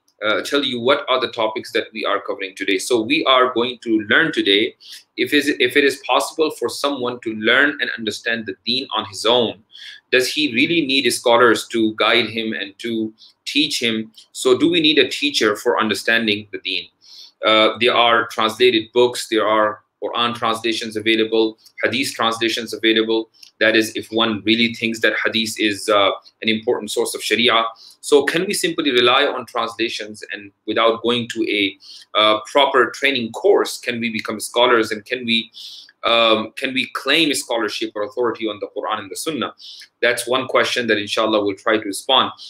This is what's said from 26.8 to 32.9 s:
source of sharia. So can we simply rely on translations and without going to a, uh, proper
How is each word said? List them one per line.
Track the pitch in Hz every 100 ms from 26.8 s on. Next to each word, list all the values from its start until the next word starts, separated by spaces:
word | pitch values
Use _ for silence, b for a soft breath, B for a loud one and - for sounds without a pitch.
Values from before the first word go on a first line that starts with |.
| 107
source | 120 110
of | -
sharia. | - 107 120 113 117 B B B
So | - 147
can | 143 165 196
we |
simply | 190 175 165 143
rely | 123 120 131
on | 143 127 120
translations | 123 113 - 113 - 107 107 -
and | 101 101 _ -
without | 110 113 110
going | 120 120 117
to | 113 -
a, | 104 98 - B B B
uh, | 104 107 107 -
proper | 147 139 131 113